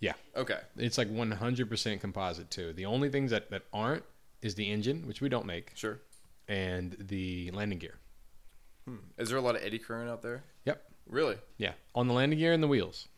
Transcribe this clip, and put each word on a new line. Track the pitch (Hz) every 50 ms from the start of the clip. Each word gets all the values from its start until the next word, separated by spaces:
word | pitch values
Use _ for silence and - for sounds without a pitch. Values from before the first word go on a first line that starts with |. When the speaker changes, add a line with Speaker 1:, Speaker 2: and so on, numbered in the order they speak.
Speaker 1:
Yeah. | 110 87 78 - - - -
Speaker 2:
Okay. | 131 131 - 98 - - - -
Speaker 1:
It's, | - 117 120 - -
like, | 120 104
one | 107 113 117 110
hundred | 110 92 110 120 127 123 127 110
percent | 117 107 - 113 104 98
composite, | - 101 - 101 95 90 85 85 87 -
too. | - 98 87 82 80
The | 87 92
only | 101 117 131 143 143
things | 135 139 139 123
that, | 113 104 - -
that | 98 95 - - -
aren't | 107 110 123 156 - - - - - - - - - -
is | 107 95
the | 101 107 98
engine, | 104 107 104 123 143 165 160
which | - - -
we | 135 143
don't | 127 117 101
make. | 98 85 85 - - -
Speaker 2:
Sure. | - - 110 104 - - - - - - - - - - -
Speaker 1:
And | 104 95 92 92 90 90 90 90 90 -
the | 101 95 101 95 92 92 90 90 87 90 90
landing | 101 104 104 95 85
gear. | 82 - - - - - - - - - - - - - - - - - - - -
Speaker 2:
Hmm. | 131 123 104 95 90 - -
Is | 117 113
there | 123 135
a | 127
lot | 123 117
of | 104 -
eddy | 104 107 113
current | - - 117 117 117 120
out | 117 117 -
there? | 117 120 131 - - - - -
Speaker 1:
Yep. | 135 151 - - - - - - -
Speaker 2:
Really? | - 135 156 127 98 - - - -
Speaker 1:
Yeah. | - 107 90 - - - - -
On | 123 123 123
the | 120
landing | 127 131 143 156 151
gear | 160 165 170
and | 160 156
the | 147
wheels. | 139 123 92 - - - - - -